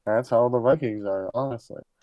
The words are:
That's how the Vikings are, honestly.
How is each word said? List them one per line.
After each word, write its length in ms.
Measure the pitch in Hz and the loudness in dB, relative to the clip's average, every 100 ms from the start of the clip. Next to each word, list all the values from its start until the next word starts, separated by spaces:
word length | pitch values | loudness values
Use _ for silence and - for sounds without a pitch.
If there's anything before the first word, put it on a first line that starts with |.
| - | -2
That's 220 | 110 127 | 0 2
how 180 | 117 120 | 4 4
the 120 | 123 | 4
Vikings 440 | 120 147 127 107 101 | 4 2 0 -4 -4
are, 240 | 95 95 | -4 -4
honestly. 480 | 123 135 135 - - - _ | -6 -6 -8 -12 -18 -18 _